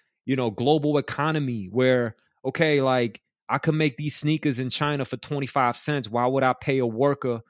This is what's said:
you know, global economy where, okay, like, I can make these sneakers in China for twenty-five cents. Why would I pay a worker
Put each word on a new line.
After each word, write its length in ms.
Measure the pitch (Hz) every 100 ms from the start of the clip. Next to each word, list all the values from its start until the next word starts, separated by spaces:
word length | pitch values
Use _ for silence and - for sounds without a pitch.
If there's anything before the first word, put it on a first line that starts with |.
| _ _ -
you 100 | 131
know, 140 | 117
global 480 | 98 123 156 147 147
economy 680 | - - 151 156 135 117 90
where, 460 | 113 127 123 120 - _ _
okay, 380 | 135 - 156 147
like, 400 | 135 127 120 - _ _ -
I 100 | 131
can 180 | 165 156
make 200 | 156 120
these 200 | 151 -
sneakers 420 | 147 156 151 120
in 120 | 131
China 340 | - 151 147
for 120 | 127 131
twenty-five 600 | - 143 135 143 123 -
cents. 320 | - 147 107
Why 160 | 117 123
would 160 | 135
I 100 | 131
pay 240 | 127 - 135
a 80 | 120
worker 540 | 110 139 139 127 113